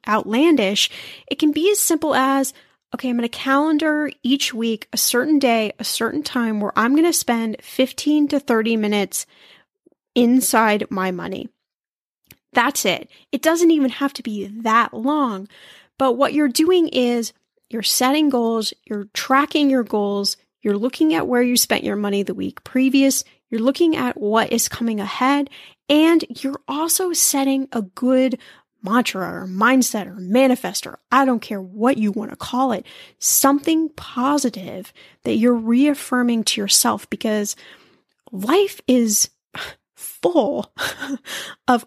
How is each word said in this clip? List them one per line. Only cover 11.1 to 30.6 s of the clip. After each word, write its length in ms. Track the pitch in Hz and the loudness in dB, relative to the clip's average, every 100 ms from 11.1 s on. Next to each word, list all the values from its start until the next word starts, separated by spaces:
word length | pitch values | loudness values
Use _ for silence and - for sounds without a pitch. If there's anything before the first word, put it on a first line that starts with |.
money. 380 | 175 170 190 - _ _ _ _ _ _ _ _ - _ | -6 -8 -10 -12 _ _ _ _ _ _ _ _ -20 _
That's 320 | 247 240 - | 0 0 0
it. 240 | 202 165 - - - | -2 -2 -8 -20 -8
It 80 | 262 | -2
doesn't 300 | 320 339 339 | 0 4 4
even 200 | 311 262 | 4 2
have 220 | - 277 | -2 -6
to 80 | - | -4
be 240 | 233 208 196 220 | -8 -8 -10 -6
that 300 | 226 226 226 | 0 2 0
long. 560 | 220 254 302 254 190 202 - - - _ - | -2 -2 0 0 -4 -12 -20 -20 -20 _ -2
But 160 | 269 | 0
what 220 | 240 277 | 2 0
you're 140 | 294 294 | 2 0
doing 400 | 240 320 359 320 | 2 4 4 2
is 440 | 254 240 240 226 _ _ _ - | 2 0 0 -4 _ _ _ -10
you're 120 | 226 | -6
setting 460 | - - 254 302 294 | -2 0 2 2 2
goals, 460 | 247 226 226 214 - | 2 0 -2 -4 -8
you're 240 | - 208 202 | -10 -10 -8
tracking 560 | - - 269 294 311 285 | -10 0 2 2 2 4
your 120 | 262 | 2
goals, 540 | 220 214 202 202 202 - _ _ | 0 -2 0 -2 -4 -6 _ _
you're 140 | 208 202 | -2 0
looking 380 | 247 - 320 | -2 2 2
at 140 | 320 247 | 2 0
where 140 | 247 | 2
you 140 | 247 247 | 2 2
spent 280 | - 214 | 0 -2
your 100 | - | -2
money 280 | 202 202 202 | -4 -2 -2
the 120 | 196 | -4
week 300 | 202 190 - | -6 -8 -10
previous, 580 | - 254 262 269 269 - - _ - | -4 0 2 4 4 2 -6 _ -8
you're 100 | 226 | -2
looking 360 | 240 277 339 - | 0 2 2 2
at 200 | 247 - | -2 -4
what 340 | 208 220 - | 0 0 0
is 180 | 233 - | -2 -4
coming 300 | - 226 214 | -4 -4 -4
ahead, 520 | 196 - 254 285 277 - - _ - | -6 -2 2 2 -2 -8 -20 _ 0
and 360 | 302 320 330 - | 4 6 4 0
you're 320 | 233 269 285 - | -8 -8 -8 -8
also 460 | 285 330 - 359 | -6 -2 -2 -2
setting 560 | 330 - 277 269 269 269 | 0 0 0 0 0 -2
a 120 | 233 | -6
good 560 | 190 - 254 262 262 262 - - _ _ | -8 -4 2 2 2 -2 -10 -20 _ _
mantra 460 | 185 240 240 190 175 | -2 0 0 -4 -8
or 180 | 175 185 | -8 -8
mindset 600 | 185 226 262 233 214 180 | 0 4 4 2 -2 -8
or 80 | |
manifest, 720 | 185 185 240 269 254 | -12 0 4 4 2